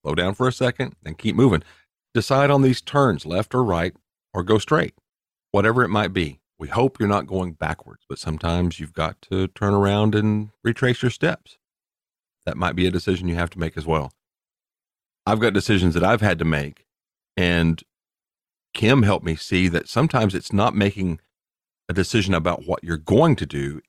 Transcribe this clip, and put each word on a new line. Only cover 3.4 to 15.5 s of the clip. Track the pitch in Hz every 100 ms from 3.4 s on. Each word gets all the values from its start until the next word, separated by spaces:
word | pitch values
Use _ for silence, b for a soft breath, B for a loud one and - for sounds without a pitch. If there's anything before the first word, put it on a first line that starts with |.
| 110
or | 127
right, | 117 85 87 - _ _ _
or | 95
go | 90 107
straight, | - - 82 _ _ _ _ _ _
whatever | 101 107 120
it | 110
might | 104 104
be. | 95 78 69 _ _
We | 76
hope | 110 131 -
you're | 104
not | 101 -
going | 92 92
backwards, | 78 80 80 - - _
but | -
sometimes | - 78 85 85 90 80
you've | 78
got | - 80 -
to | - 95 95
turn | - 101
around | 101 101 101 107 107
and | 107 107 107 _
retrace | 117 117 127 123
your | 127
steps. | - 165 - _ _ _ _ _ _ _ _ _ _ -
That | 76
might | 87 85
be | 92
a |
decision | 90 104 92 90
you | 85
have | 85
to | 90
make | 82 -
as | 78
well. | 80 67 _ _ _ _ _ _ _ _ _ _ _ -
I've | 110
got | 113